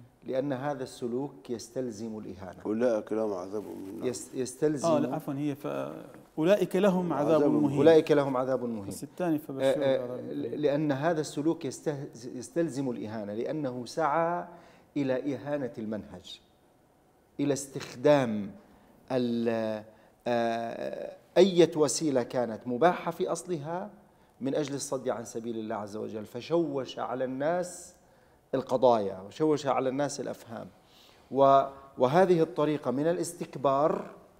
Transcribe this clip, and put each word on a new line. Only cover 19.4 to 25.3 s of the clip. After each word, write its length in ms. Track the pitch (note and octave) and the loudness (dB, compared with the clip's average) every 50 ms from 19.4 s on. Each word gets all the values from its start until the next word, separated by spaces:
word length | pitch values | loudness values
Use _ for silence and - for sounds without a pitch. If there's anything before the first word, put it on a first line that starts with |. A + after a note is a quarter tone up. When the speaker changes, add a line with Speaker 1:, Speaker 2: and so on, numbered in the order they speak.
| A#2 A#2 A2+ A2+ A2 A2 A2 G#2+ G#2+ - - - - - _ _ _ | 0 0 0 0 -2 -2 -4 -6 -8 -12 -20 -20 -20 -20 _ _ _
Speaker 1:
آه، 880 | B2 A#2+ A#2 A#2 A#2 A2+ A#2 A#2 A#2 - - - C2+ - - - - - - - _ _ | -2 0 2 2 0 0 -2 -4 -6 -8 -8 -8 -8 -8 -8 -10 -12 -12 -16 -20 _ _
أية 340 | E3+ F#3 G3+ F3+ E3+ E3 D#3+ E3+ | 6 6 6 8 6 6 6 6
وسيلة 460 | D#3 D3+ C3+ - - E3 D3+ C3+ B2+ A#2 | 2 2 2 2 0 0 2 2 2 0
كانت 380 | - - C3 A#2+ A2+ A2 G#2 - | 0 -2 -2 -2 -2 -4 -8 -6
مباحة 440 | B2 B2 A#2+ C#3 F3 F3+ - - F3 | -6 0 4 4 4 4 2 -4 -8
في 180 | E3 - F#3 - | -4 -4 -4 -4
أصلها 640 | E3+ E3+ - F3+ F3+ D3+ C#3 D3+ E3+ F3+ G3+ G#3 - - - _ _ _ _ _ _ _ | -4 -6 -4 -6 -6 -6 -6 -8 -8 -8 -8 -10 -14 -20 -20 _ _ _ _ _ _ _
من 140 | A#2 C#3 C#3 | -6 -4 -2
أجل 200 | D3 D#3 C3+ C#3+ | -2 -4 -4 -6
الصد 340 | C3+ - - C#3+ C3 A#2 B2+ | -8 -6 -6 -6 -4 -2 -4
عن 160 | A2 G#2+ A#2 | -4 -4 -6
سبيل 340 | A2+ | -8